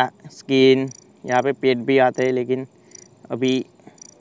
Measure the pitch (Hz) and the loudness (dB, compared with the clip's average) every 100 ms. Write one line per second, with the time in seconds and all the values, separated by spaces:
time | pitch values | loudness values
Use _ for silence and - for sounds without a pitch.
0 | 127 - - - - 135 131 131 135 - | 4 -4 -20 -18 -2 4 4 4 0 -10
1 | _ _ 127 127 131 135 131 123 120 135 | _ _ -4 -2 -2 -2 -2 -2 0 2
2 | 127 120 131 123 120 131 131 _ _ - | 2 0 -2 -2 -4 -6 -8 _ _ -20
3 | - _ - 117 127 131 - _ - - | -20 _ -12 -4 -2 -2 -6 _ -20 -20
4 | - _ | -20 _